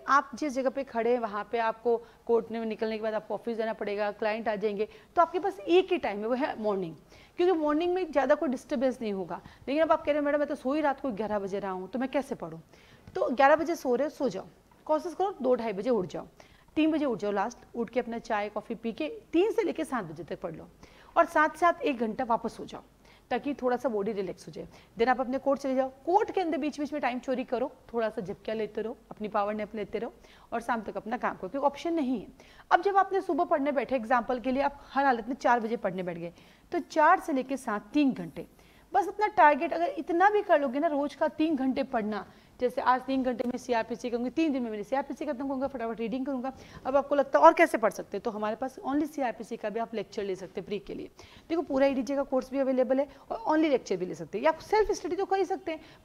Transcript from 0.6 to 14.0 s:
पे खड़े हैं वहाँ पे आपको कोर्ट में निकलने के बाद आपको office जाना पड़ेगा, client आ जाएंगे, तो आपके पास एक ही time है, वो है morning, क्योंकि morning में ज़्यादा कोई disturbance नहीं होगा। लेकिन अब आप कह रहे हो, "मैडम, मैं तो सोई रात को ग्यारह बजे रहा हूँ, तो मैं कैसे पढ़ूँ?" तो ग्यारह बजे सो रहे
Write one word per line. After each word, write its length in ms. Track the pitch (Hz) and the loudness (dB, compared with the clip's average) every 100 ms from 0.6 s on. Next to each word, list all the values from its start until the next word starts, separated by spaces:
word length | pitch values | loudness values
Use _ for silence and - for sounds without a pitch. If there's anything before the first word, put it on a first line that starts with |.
| 254 | -2
पे 140 | 269 | -2
खड़े 280 | 262 233 226 | -4 0 2
हैं 60 | 247 | 2
वहाँ 300 | 226 208 208 | 0 -6 -4
पे 80 | 233 | -2
आपको 420 | 226 226 240 226 233 - - | -2 0 2 0 0 -10 0
कोर्ट 260 | 233 226 | 0 0
में 140 | 226 226 | -4 -4
निकलने 320 | 214 220 220 | -4 -4 -2
के 60 | |
बाद 100 | 220 | -2
आपको 200 | 214 214 | -4 -4
office 240 | 202 233 226 | -6 -4 -4
जाना 160 | 226 | -4
पड़ेगा, 380 | 220 208 202 208 | -4 -4 -2 -2
client 360 | 208 220 208 226 | -2 -2 -2 -2
आ 80 | 214 | -2
जाएंगे, 320 | 214 202 214 - - - | -2 -2 -4 -8 -4 2
तो 60 | |
आपके 180 | 330 349 | 2 2
पास 200 | 392 302 | -4 -4
एक 320 | - 349 370 | 2 4 4
ही 60 | 349 | 0
time 220 | 247 202 | -2 -4
है, 80 | 220 | -2
वो 60 | |
है 280 | 247 294 - | -2 -2 -2
morning, 340 | 214 196 170 160 - - - - | -2 -2 -4 -10 -20 -20 -12 0
क्योंकि 160 | 349 | 2
morning 400 | 349 302 294 349 | 2 2 2 2
में 180 | 359 349 | 0 0
ज़्यादा 240 | 285 262 294 | 0 2 2
कोई 140 | 311 | 2
disturbance 520 | 247 - 285 262 247 | -4 -4 0 0 0
नहीं 120 | 226 | -4
होगा। 280 | 196 170 180 - - - | -4 -6 -10 -12 -14 -4
लेकिन 160 | 285 | 2
अब 80 | 320 | 4
आप 100 | 320 | 2
कह 100 | 311 | 2
रहे 80 | 294 | 0
हो, 60 | 285 | 2
"मैडम, 140 | 285 | 0
मैं 80 | 294 | 0
तो 80 | 294 | -2
सोई 260 | 254 294 | -2 0
रात 180 | 294 - | 0 0
को 120 | 277 | -4
ग्यारह 280 | 196 214 208 | -4 -2 -2
बजे 200 | 196 196 | -2 -4
रहा 120 | 196 | -4
हूँ, 180 | 185 185 | -6 -6
तो 100 | 254 | -4
मैं 100 | 262 | -2
कैसे 260 | 285 262 190 | -2 -4 -8
पढ़ूँ?" 260 | 170 160 - - - - - 370 | -10 -12 -18 -20 -20 -20 -10 -2
तो 140 | 605 | 0
ग्यारह 260 | 254 277 311 | 6 8 8
बजे 200 | 320 339 | 4 -2
सो 200 | 277 | 0
रहे 100 | 240 | 0